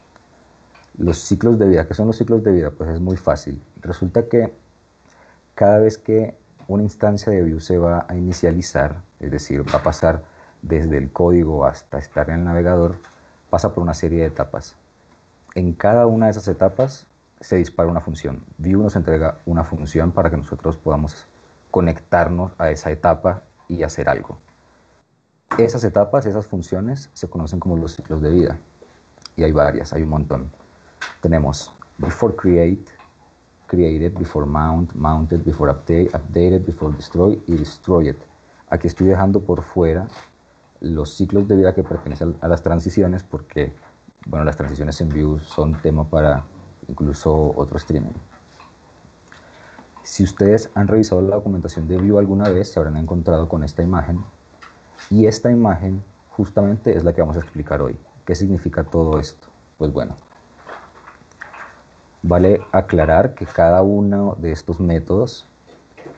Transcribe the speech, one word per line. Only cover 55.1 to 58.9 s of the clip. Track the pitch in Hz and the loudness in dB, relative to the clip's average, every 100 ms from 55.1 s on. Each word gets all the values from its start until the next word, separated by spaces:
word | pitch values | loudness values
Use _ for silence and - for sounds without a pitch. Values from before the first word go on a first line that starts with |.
Y | 104 107 | 4 4
esta | 107 120 | 4 2
imagen | 120 113 85 95 95 - _ _ | 4 4 2 -2 -4 -8 _ _
justamente | - 98 - 101 107 - 82 | -4 -2 0 0 2 0 2
es | |
la | 82 | 2
que | 82 | 0
vamos | 78 80 | 0 -2
a | |
explicar | 80 76 73 71 | -6 -8 -4 -2
hoy. | 65 58 - - - | -4 -6 -16 -12 -6
¿Qué | 80 | -2
significa | 98 90 87 85 | 0 -2 -2 -4
todo | 78 | -2